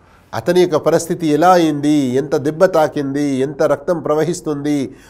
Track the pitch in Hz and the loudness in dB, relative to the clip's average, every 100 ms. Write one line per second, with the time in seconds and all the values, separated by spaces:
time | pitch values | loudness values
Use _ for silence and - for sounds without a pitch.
0 | _ _ _ 113 175 180 175 147 156 160 | _ _ _ -6 0 2 2 2 2 0
1 | 165 175 160 147 175 180 160 147 143 151 | 0 -4 0 2 4 4 2 0 0 0
2 | 131 127 151 156 135 156 185 165 151 147 | 0 -2 -2 -2 -4 2 2 4 0 -2
3 | 135 139 147 131 139 147 151 143 - 170 | -6 -4 -2 -2 -4 -2 -2 0 -2 -4
4 | 135 151 160 175 156 143 147 147 127 - | -2 -2 -2 -4 -6 -6 -4 -4 -4 -10